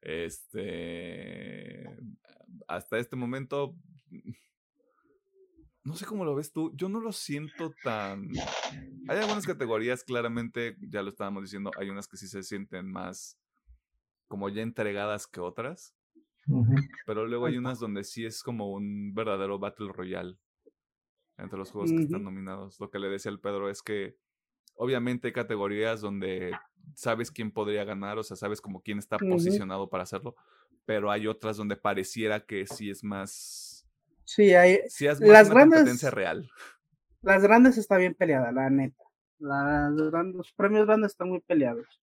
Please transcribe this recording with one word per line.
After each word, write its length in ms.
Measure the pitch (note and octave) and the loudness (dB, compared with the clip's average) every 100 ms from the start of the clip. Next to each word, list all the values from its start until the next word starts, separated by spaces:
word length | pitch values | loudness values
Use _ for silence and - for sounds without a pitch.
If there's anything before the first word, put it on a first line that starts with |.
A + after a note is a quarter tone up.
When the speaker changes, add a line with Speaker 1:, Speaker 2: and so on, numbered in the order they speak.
Speaker 1:
Este, 1800 | D2 D#2+ E2+ - - - F#2+ F2 E2+ F2 F2 F2+ F#2 F2 - G1+ - - - - A#2 - _ _ _ - - | -10 -10 -10 -12 -16 -12 -10 -10 -10 -12 -14 -14 -16 -16 -16 -16 -18 -20 -20 -20 -20 -20 _ _ _ -20 -12
hasta 300 | F2 - A2 | -12 -6 -6
este 180 | A#2+ B2+ | -6 -8
momento, 600 | A#2+ C3 C3+ C#3+ C#3 E3+ _ - _ - - A#2 _ _ _ _ _ _ _ G#4+ _ G4 F#4+ E4+ D#4+ _ | -8 -8 -6 -6 -6 -10 _ -20 _ -20 -20 -20 _ _ _ _ _ _ _ _ _ _ _ _ -20 _
no 100 | - E3 | -16 -14
sé 100 | F#3+ | -10
cómo 180 | G#3+ E3+ | -6 -4
lo 80 | |
ves 180 | C#3 C3+ | -4 -6
tú, 200 | - D#3+ C#3 | -6 -8 -6
yo 140 | F#3 | -8
no 100 | G#3 | -6
lo 120 | A3+ | -8
siento 600 | G#3 - C#3+ D3+ - E3 - | -10 -10 -10 -10 -10 -12 -8
tan, 460 | C3+ A2 G2+ G2 G2 E2+ - - - - - - - | -6 -6 -6 -8 -10 -10 -8 -8 -10 -12 -18 -18 -6
hay 100 | F3 | -4
algunas 260 | G#3+ G#3 F#3 | -2 -4 -6
categorías, 580 | E3 B2+ A2+ A2+ B2 | -6 -4 -2 -2 -6
claramente, 760 | - B2 A#2 A#2 A#2 A#2+ A#2 G2 | -6 -4 -4 -6 -8 -6 -8 -10
ya 220 | - G2+ | -10 -8
lo 60 | G2 | -8
estábamos 340 | G2+ G2+ G2+ | -8 -10 -10
diciendo, 260 | G2 G2+ G2+ - | -12 -10 -10 -10
hay 100 | G2 | -10
unas 160 | G2 G2 | -10 -14
que 100 | F#2+ | -18
sí 100 | F#2+ | -16
se 140 | G2 | -14
sienten 500 | F#2 G2+ G2+ F#2 F#2+ | -12 -12 -12 -14 -12
más 460 | F#2+ F#2 F#2 - - _ _ _ - _ _ _ _ _ | -12 -12 -14 -20 -20 _ _ _ -20 _ _ _ _ _
como 220 | G2+ G2 | -8 -8
ya 140 | G2+ | -6
entregadas 640 | A2+ A#2 G#2+ G2+ G#2 G#2 - | -8 -4 -4 -4 -6 -6 -10
que 120 | - | -10
otras, 560 | F2 - A#2+ F3 - _ _ _ _ _ - | -10 -8 -12 -12 -20 _ _ _ _ _ -4
Speaker 2:
Ujú. 260 | C3+ A2+ C3+ C#3 - - | 0 2 2 0 -10 -10
Speaker 1:
pero 220 | G#2+ A2+ | -6 -4
luego 180 | A#2+ B2 | -4 -4
hay 60 | |
Speaker 3:
Ahí 40 | B2 | -4
está. 100 | B2+ | -6
Speaker 1:
unas 100 | B2+ | -8
donde 240 | A2+ G2+ | -8 -8
sí 220 | G2 - A2+ | -10 -12 -12
es 160 | G#2 | -12
como 320 | - A#2+ G2+ | -12 -10 -8
un 400 | G2 G2+ G#2 G2+ | -8 -10 -8 -10
verdadero 460 | G2+ A2 G2 G2 G2 | -8 -6 -4 -4 -6
Battle 320 | G2 - G#2 | -8 -10 -14
Royale 440 | F#2+ F#2 F#2 F2+ F#2 _ _ _ _ _ _ _ _ _ _ | -12 -10 -10 -10 -16 _ _ _ _ _ _ _ _ _ _
entre 200 | F#2+ F#2+ | -14 -12
los 140 | F#2+ | -12
juegos 180 | G#2 C3 | -6 -2
que 100 | E3 | 0
están 180 | D3+ F3+ | -2 -4
Speaker 3:
Ujú. 40 | G2 | -8
Speaker 1:
nominados. 480 | F#2+ F#2+ F#2+ G2 - | -12 -14 -14 -16 -16
Lo 120 | G2+ | -12
que 80 | G2+ | -8
le 100 | G2 | -6
decía 220 | G2 G#2+ | -8 -10
al 80 | G2+ | -10
Pedro 280 | G2 G2+ G2 | -8 -6 -6
es 140 | G2+ | -8
que, 340 | - G#2+ F#2+ - _ _ _ _ _ _ | -8 -8 -8 -14 _ _ _ _ _ _
obviamente, 540 | B2 C3 A#2+ B2 B2 | -4 -4 -4 -4 -6
hay 40 | |
categorías 680 | A#2+ G#2+ A2 G2+ G#2 A2+ A2+ | -6 -6 -4 -4 -2 -2 -4
donde 520 | G#2 G2+ F#2+ F#2 F#2 F2 - _ - | -6 -6 -6 -6 -8 -10 -14 _ -20
sabes 380 | - B2 A2+ A#2 | -10 -6 -4 -6
quién 200 | - A2 | -8 -8
podría 320 | G#2 G#2 G#2 | -6 -4 -4
ganar, 360 | G2+ G2 G2 G#2+ | -4 -8 -8 -8
o 40 | |
sea, 140 | A2 F#2+ | -10 -8
sabes 240 | G#2 G#2 | -8 -8
como 220 | G#2 F#2+ | -10 -14
quién 160 | - G#2 | -10 -10
está 160 | G2+ G#2+ | -6 -4
Speaker 3:
Ujú. 120 | G3 | 0
Speaker 1:
posicionado 600 | F3+ E3+ G3+ F#2+ F#2+ F#2+ | 0 2 0 -2 -6 -6
para 140 | - | -6
hacerlo, 320 | - G2 A#2+ B2 _ _ _ _ - | -6 -8 -10 -16 _ _ _ _ -6
pero 240 | A2 G2+ | -2 -2
hay 160 | G#2 G#2+ | -2 -2
otras 320 | A2 A2 G#2 | -4 -6 -6
donde 200 | G#2 G2 | -6 -4
pareciera 680 | G#2 G2 F#2+ - A2 G#2+ - | -2 -2 -4 -4 -2 -2 -4
que 220 | G#2 G2 | -8 -8
sí 240 | - G#2 | -10 -10
es 120 | G2 | -10
más 840 | G#2 G2 G2 - - - - - _ _ _ _ | -8 -8 -10 -12 -16 -16 -18 -20 _ _ _ _
Speaker 3:
Sí, 300 | - - G#3 | -10 6 8
hay 280 | F3+ F3+ G3 - | 10 10 6 2
Speaker 1:
sí 200 | - C#3+ | -2 0
es 120 | D3 | 6
más 100 | G#3+ | 12
Speaker 3:
las 200 | G#3+ G3+ | 12 12
Speaker 1:
una 120 | A3 | 12
competencia 500 | D4+ D#4+ C#4 B3 C#3+ | 10 10 8 4 -2
Speaker 3:
grandes, 20 | |
Speaker 1:
real. 380 | A#2+ F#2 E2+ C3 - - - _ _ _ _ | 0 -2 -4 -8 -18 -20 -20 _ _ _ _
Speaker 3:
las 180 | - G3 | 4 6
grandes 360 | G3 A3+ B3+ B3 | 8 10 10 6
está 180 | G3+ G3 | 2 4
bien 160 | F3+ | 4
peleada, 380 | E3 F3 C#3 A#2+ | 2 2 2 2
la 180 | B2+ C3+ | 0 2
neta. 340 | C#3 C3+ - _ _ _ _ | 2 0 -6 _ _ _ _
Las 560 | D3 C#3 C#3+ D3 D3 D3+ | -6 -2 0 0 0 0
gran-, 380 | D#3 E3 F3 | 0 0 -4
los 200 | F3+ E3+ | -6 -12
premios 320 | _ G3+ G#3+ G#3+ | _ 2 4 4
grandes 280 | A3 G#3 | 4 2
están 160 | - F3+ | -4 -4
muy 100 | F3+ | -4
peleados. 460 | - E3+ C3 A#2 A#2 _ | 0 2 2 -2 -10 _